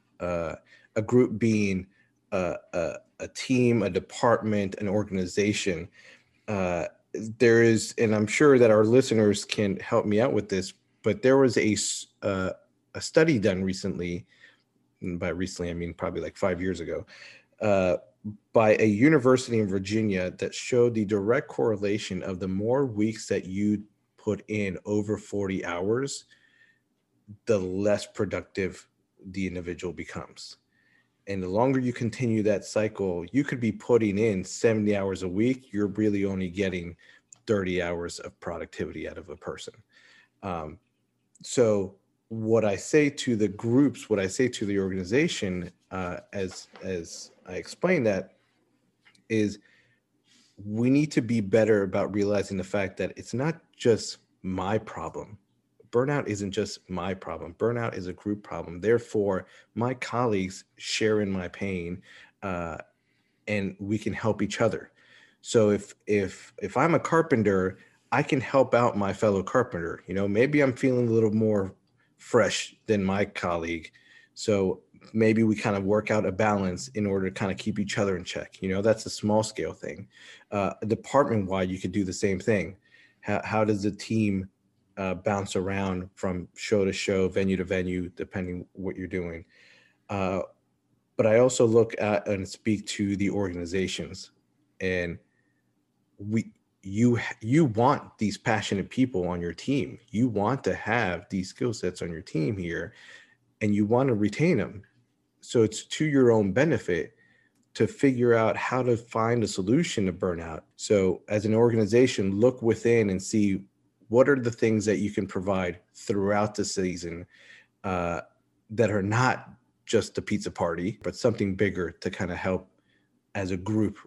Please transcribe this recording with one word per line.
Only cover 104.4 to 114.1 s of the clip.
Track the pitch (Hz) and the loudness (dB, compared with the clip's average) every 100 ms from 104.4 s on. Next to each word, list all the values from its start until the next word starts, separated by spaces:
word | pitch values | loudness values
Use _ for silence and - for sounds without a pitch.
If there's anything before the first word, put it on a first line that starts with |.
| 170 123 | 2 2
them. | 85 101 - _ _ _ _ _ | -2 -8 -18 _ _ _ _ _
So | - 123 | -2 2
it's | 107 - | 2 0
to | - - | -8 -2
your | 156 139 120 | 2 6 6
own | 110 98 | 6 4
benefit | 110 160 117 - 85 - _ _ _ _ _ _ | 2 2 0 0 -2 -4 _ _ _ _ _ _
to | - 110 | -2 0
figure | - 139 120 120 | 2 2 4 4
out | 113 110 | 4 4
how | - - 127 | 0 -2 0
to | 123 | 2
find | 117 - 117 113 120 | 0 -2 -2 0 0
a | 104 | -2
solution | - 95 147 170 113 | -2 2 2 2 -2
to | 92 | -2
burnout. | 85 95 85 82 78 - | -2 -4 -4 -8 -12 -14
So | - - 101 92 - - | -8 0 2 2 0 -2
as | 107 | -2
an | 104 | 2
organization, | 110 120 113 98 120 127 - 95 98 | 4 4 4 4 6 4 2 -2 4
look | 123 127 | 2 2
within | 113 - 117 117 101 | 0 2 4 4 2
and | 92 | 0
see | - 110 101 95 - _ _ _ | -2 0 2 0 -6 _ _ _
what | - | 0